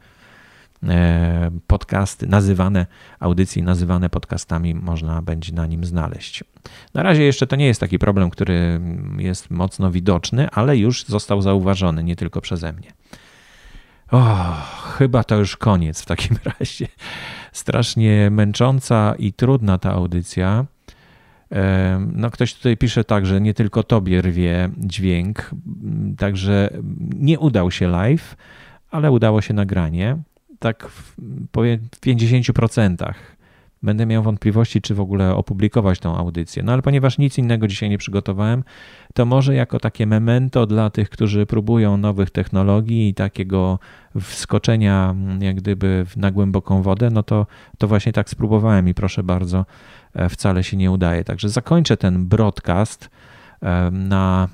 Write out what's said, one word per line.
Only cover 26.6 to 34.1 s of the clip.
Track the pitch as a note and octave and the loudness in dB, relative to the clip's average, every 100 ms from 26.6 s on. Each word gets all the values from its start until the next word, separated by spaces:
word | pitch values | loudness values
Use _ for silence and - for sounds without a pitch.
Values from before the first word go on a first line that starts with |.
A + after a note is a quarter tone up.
| G2 - G2+ - - - | 0 -4 -10 -8 -8 0
nie | C#3+ E3 | 0 2
udał | D3+ A2 F2 | 2 2 0
się | - F2+ | 0 0
live, | F2 G#2+ D#3+ - - - - - - _ | 0 2 0 -2 -18 -20 -20 -20 -20 _
ale | D#3+ D3+ | -2 2
udało | A#2+ A2 G#2+ | 4 4 2
się | - | 0
nagranie. | G#2 G2 F#2+ D#2+ E2+ G#2 D#3 D3+ _ _ C4+ | -2 0 0 -2 -2 -2 -4 -8 _ _ -6
Tak | A#2 A2 - | -6 -6 -12
w, | - - - C3 C3 A#2 | -20 -20 -18 -14 -12 -6
powiem, | A2+ A#2+ A2+ A#2 - | -2 0 0 -6 -6
w | |
pięćdziesięciu | C3+ A#2+ A2+ B2+ A#2 | -2 2 2 2 2
procentach. | - A2+ - G2+ F2 - F#2 - _ _ _ _ _ | 2 2 2 2 0 -6 -10 -16 _ _ _ _ _
Będę | G2+ G#2+ | -2 0
miał | A2+ | 0